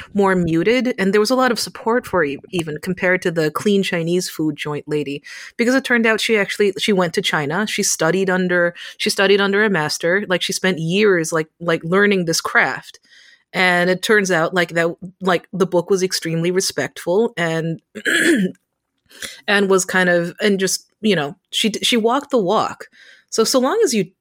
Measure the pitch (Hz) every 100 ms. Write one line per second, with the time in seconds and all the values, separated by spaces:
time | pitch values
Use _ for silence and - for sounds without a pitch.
0 | - 202 196 185 170 160 180 247 247 -
1 | 190 208 214 254 262 226 - - 226 240
2 | - 185 147 139 - 180 160 151 - 180
3 | 185 180 185 165 156 - 214 202 190 175
4 | 165 180 180 - 156 147 151 147 - 151
5 | 139 143 - - - - 233 262 269 240
6 | 226 220 - 220 190 - 208 196 - 190
7 | 175 202 185 165 143 170 214 - 196 -
8 | 160 180 185 185 185 180 175 - - -
9 | - - 196 202 196 196 214 180 151 -
10 | 170 190 208 180 - - 185 156 160 190
11 | 214 180 160 165 160 _ 170 165 165 185
12 | 208 196 165 160 - 233 170 - - -
13 | _ - - _ _ 180 185 175 180 180
14 | - 214 190 170 165 180 175 165 170 -
15 | 180 - 185 170 - 180 180 180 165 196
16 | 185 - 165 165 170 185 - - 131 -
17 | - 190 226 - 170 160 165 160 _ -
18 | - 339 - 277 175 - _ _ _ _
19 | _ - - - - 202 196 190 185 185
20 | 180 175 170 - 214 190 185 - _ _
21 | 214 175 147 175 _ - 220 214 - 240
22 | 226 262 - 254 180 208 113 - - _
23 | - - _ - 220 262 254 415 392 226
24 | 185 _